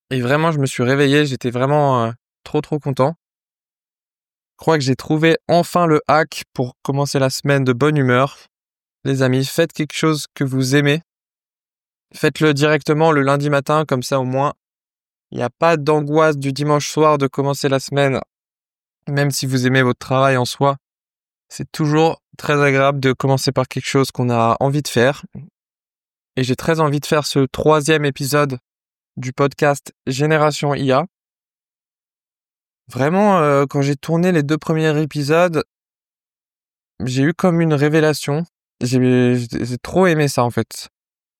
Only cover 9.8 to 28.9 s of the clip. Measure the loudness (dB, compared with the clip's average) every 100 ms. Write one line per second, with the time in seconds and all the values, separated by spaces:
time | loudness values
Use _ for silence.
9.8 | -8 -2 -2 -2 -6 -6 -4 -2 0 2
10.8 | 2 0 -6 _ _ _ _ _ _ _
11.8 | _ _ _ -4 -2 2 0 2 2 2
12.8 | 0 2 2 2 2 0 0 0 0 0
13.8 | 0 -4 -2 -4 -2 -2 -4 -6 _ _
14.8 | _ _ _ _ _ -6 -6 0 0 2
15.8 | 0 0 0 2 2 0 -4 -4 0 0
16.8 | -2 0 2 2 0 -2 -4 -2 -2 -2
17.8 | -2 0 0 -2 -6 _ _ _ _ _
18.8 | _ _ -6 -2 -2 -2 -4 0 2 2
19.8 | 2 0 -2 0 2 2 -2 -2 -2 -2
20.8 | _ _ _ _ _ _ _ -14 -12 -4
21.8 | 0 2 2 0 _ -10 -2 0 2 2
22.8 | 2 2 -2 0 0 0 0 -2 -4 -6
23.8 | -2 0 0 -2 -2 0 0 0 0 -2
24.8 | -2 2 2 0 -10 -20 -20 _ _ _
25.8 | _ _ _ _ _ -6 -2 -2 -2 0
26.8 | 0 -2 -2 -2 0 0 -2 0 2 2
27.8 | 2 0 0 -4 -2 0 0 -4 _ _
28.8 | _